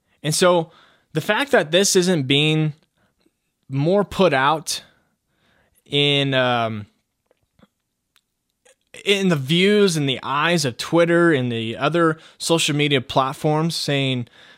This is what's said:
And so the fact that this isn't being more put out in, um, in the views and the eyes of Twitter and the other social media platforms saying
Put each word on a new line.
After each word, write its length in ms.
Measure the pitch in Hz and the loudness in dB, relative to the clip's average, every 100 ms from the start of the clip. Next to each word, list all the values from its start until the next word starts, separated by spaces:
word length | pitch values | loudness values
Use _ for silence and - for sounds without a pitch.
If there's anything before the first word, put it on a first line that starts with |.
| _ _ | _ _
And 120 | 143 | -6
so 360 | 156 185 180 165 _ _ _ _ | 0 2 2 -2 _ _ _ _
the 80 | 156 | -6
fact 280 | - 214 277 | -2 -2 2
that 180 | 233 151 | 0 2
this 260 | 175 196 190 | 2 2 2
isn't 300 | 180 175 131 | 2 0 0
being 480 | 139 151 156 156 - _ _ _ _ _ _ _ _ - | 2 2 0 -2 -4 _ _ _ _ _ _ _ _ -8
more 360 | 135 151 202 | -2 0 0
put 300 | 196 - 185 | 0 0 2
out 480 | 139 135 156 - - - _ _ _ _ _ _ _ _ _ _ | 2 2 0 -4 -10 -12 _ _ _ _ _ _ _ _ _ _
in, 480 | 143 143 143 139 | 0 2 2 0
um, 520 | 131 123 120 113 110 98 _ _ _ _ _ _ _ _ _ _ _ _ _ _ _ _ _ _ _ _ - | 0 2 0 -2 -6 -12 _ _ _ _ _ _ _ _ _ _ _ _ _ _ _ _ _ _ _ _ -8
in 240 | - 196 190 | -2 0 0
the 80 | 156 | -2
views 600 | 131 170 190 208 202 160 | -2 0 2 4 2 0
and 100 | 139 | -2
the 140 | 127 | -4
eyes 440 | - 139 160 175 143 | -4 -2 0 0 -2
of 100 | 117 | -6
Twitter 560 | - 170 170 170 170 | -2 0 2 4 4
and 180 | 143 123 | 2 -2
the 260 | 113 113 113 | -4 -6 -4
other 420 | 143 170 165 160 - - | -2 0 0 -2 -10 -10
social 400 | - 165 160 147 | -2 0 0 0
media 240 | 147 143 | 0 0
platforms 720 | 123 139 131 139 156 151 165 | 0 -2 -2 -2 -2 0 -2
saying 540 | 156 - 143 135 127 117 - - | -4 -4 -2 -2 -4 -6 -14 -20